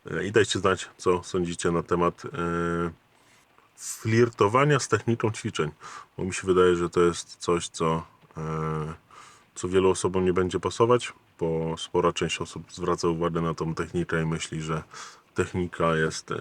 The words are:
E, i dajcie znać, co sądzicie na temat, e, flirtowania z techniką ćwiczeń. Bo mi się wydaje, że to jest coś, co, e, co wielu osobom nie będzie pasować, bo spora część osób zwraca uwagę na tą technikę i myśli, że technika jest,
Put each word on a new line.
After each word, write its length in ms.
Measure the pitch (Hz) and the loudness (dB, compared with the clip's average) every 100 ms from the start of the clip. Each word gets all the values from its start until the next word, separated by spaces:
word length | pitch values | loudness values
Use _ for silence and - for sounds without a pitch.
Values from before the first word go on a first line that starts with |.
| - | -8
E, 140 | 82 92 | -6 2
i 60 | |
dajcie 280 | 110 98 101 | 2 2 2
znać, 300 | 95 92 - - | 2 0 -4 -2
co 260 | 92 90 | 0 0
sądzicie 480 | - 95 87 85 90 | 0 -2 -2 -2 0
na 120 | 85 | 0
temat, 400 | 82 87 87 - - | 0 0 0 -2 -8
e, 40 | 80 85 85 85 85 85 85 _ _ _ _ _ _ _ - | -6 -4 -2 -2 -2 -6 -8 _ _ _ _ _ _ _ -16
flirtowania 1040 | - - 110 113 120 - 101 123 147 139 | -14 -8 0 4 4 4 4 4 4 2
z 80 | - | 2
techniką 440 | 104 - 117 110 | 0 0 0 -2
ćwiczeń. 400 | - 110 - 76 - - - - - | -2 -4 -4 -4 -6 -16 -18 -16 -8
Bo 60 | |
mi 100 | 92 | -6
się 140 | - 95 | -2 2
wydaje, 280 | 90 90 87 | 6 6 4
że 140 | 87 | 2
to 120 | 90 | 2
jest 340 | 87 82 - - | 2 2 -8 -6
coś, 320 | - 85 - | -2 -2 -2
co, 380 | - 82 82 - _ _ 80 | -2 0 0 -6 _ _ -10
e, 560 | 78 80 78 78 76 80 _ - - - _ - | -6 -4 -4 -4 -8 -12 _ -20 -20 -20 _ -10
co 120 | 92 | 0
wielu 220 | 95 95 | 4 4
osobom 360 | 90 95 92 92 | 2 0 2 2
nie 80 | |
będzie 260 | 90 92 90 | 2 0 0
pasować, 540 | 95 - 117 123 - - _ - | -2 0 2 2 0 -12 _ -6
bo 360 | 82 80 82 80 | -4 -2 -4 -6
spora 360 | - 87 85 | -2 2 2
część 280 | - 82 - | 2 -2 -4
osób 300 | 85 - - | -8 -10 -14
zwraca 360 | - 87 85 87 | -6 -2 0 0
uwagę 340 | 82 85 82 | 0 0 0
na 120 | 82 | -2
tą 220 | 80 82 80 | -2 -4 -4
technikę 460 | 82 87 82 82 | -4 -4 -2 -2
i 40 | 80 | -2
myśli, 360 | 80 - 80 | -4 -6 -8
że 220 | 78 80 - - - - _ | -6 -6 -8 -16 -18 -20 _
technika 640 | - 90 95 87 - 82 80 | -4 -2 -2 -4 0 0 2
jest, 340 | 80 - - 82 | 0 -4 -8 -8